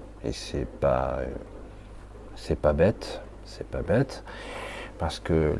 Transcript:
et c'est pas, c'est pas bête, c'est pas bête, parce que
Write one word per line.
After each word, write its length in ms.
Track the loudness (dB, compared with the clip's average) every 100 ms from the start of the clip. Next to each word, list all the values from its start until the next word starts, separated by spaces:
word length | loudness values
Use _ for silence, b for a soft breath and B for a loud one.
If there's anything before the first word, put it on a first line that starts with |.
| -6 -6
et 80 | -4
c'est 340 | -4 -4 -4 -4
pas, 520 | 2 4 4 2 0 -4 -6 -8 -12 -12 -14 -14 -14 -14 -14 -12
c'est 240 | -10 -2 4
pas 140 | 4
bête, 500 | 8 6 6 -4 -8 -10 -14
c'est 220 | -14 -10 -6
pas 140 | -4
bête, 440 | 2 4 4 -2 B B B B B B B -4
parce 220 | -2 -2
que 340 | 4 6 6